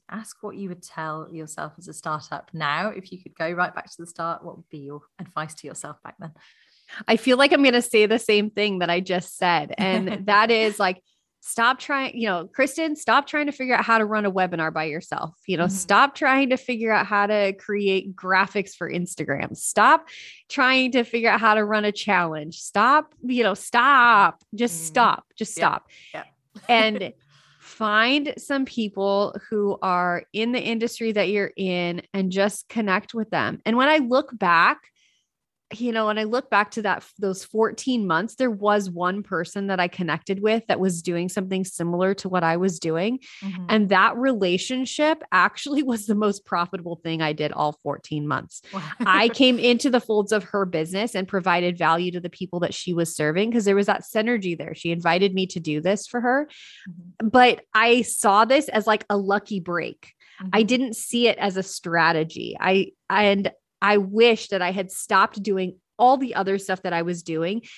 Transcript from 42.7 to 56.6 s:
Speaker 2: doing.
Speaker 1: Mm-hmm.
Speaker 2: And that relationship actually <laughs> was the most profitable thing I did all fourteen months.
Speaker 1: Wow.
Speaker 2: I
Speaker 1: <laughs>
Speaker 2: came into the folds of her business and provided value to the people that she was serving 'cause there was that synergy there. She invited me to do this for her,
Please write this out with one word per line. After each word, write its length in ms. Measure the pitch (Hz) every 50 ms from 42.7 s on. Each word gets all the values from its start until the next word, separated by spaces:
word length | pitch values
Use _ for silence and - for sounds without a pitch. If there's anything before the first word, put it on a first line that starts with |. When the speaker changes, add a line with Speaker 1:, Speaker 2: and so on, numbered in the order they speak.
| 170 165
Speaker 2:
doing. 400 | - 165 160 165 185 220 254 262 - - - - 196
Speaker 1:
Mm-hmm. 220 | 196 185 180 180 175
Speaker 2:
And 200 | 220 220 208 185
that 260 | 196 185 196 226 - 233
relationship 1080 | 254 269 262 208 190 180 175 185 - - 254 254 262 226 - - 302 302 320 311 - -
actually 520 | - 185 180 202 - - - 294 285 269 294
<laughs> 80 | 254
was 140 | 233 220 208
the 100 | - 214
most 300 | 208 214 208 202 - -
profitable 520 | - 214 175 175 175 - 185 170 175 170 165 -
thing 180 | 170 160 160
I 120 | 160 156 151
did 180 | 151 151 147
all 220 | - - 151 151 147 - -
fourteen 440 | 151 139 - - - 156 151 147 147
months. 340 | 139 - - - - - - - -
Speaker 1:
Wow. 80 | 190 156 151 - -
Speaker 2:
I 300 | 240 202 185 190 220 233
Speaker 1:
<laughs> 120 | 233 -
Speaker 2:
came 180 | 269 254 247 226
into 300 | - 240 240 233 - 285
the 100 | 240 240
folds 300 | - - 220 208 202 202
of 120 | 220 208 180
her 200 | - - 202 196
business 500 | 185 175 160 160 165 185 196 214 240 -
and 120 | 196 185 185
provided 500 | - 196 175 190 175 175 175 175 180 175
value 340 | 170 156 165 170 180 180
to 80 | 175 175
the 100 | 175 175
people 300 | - - 185 175 - 175
that 120 | 175 - -
she 200 | - - 180 175
was 220 | 170 170 160 -
serving 360 | - 156 151 156 180 208 226
'cause 140 | 226 240 202
there 100 | 202 196
was 120 | 196 202 202
that 160 | 196 - -
synergy 540 | - - 220 214 233 247 226 190 180 170 160
there. 180 | - 165 160
She 160 | - - 170
invited 420 | 170 170 170 170 170 180 196 202 190
me 140 | 190 185 185
to 120 | - 180
do 220 | 160 156 147 151
this 260 | 156 180 202 220 - -
for 140 | - 240
her, 280 | 233 247 254 269 302 294 - -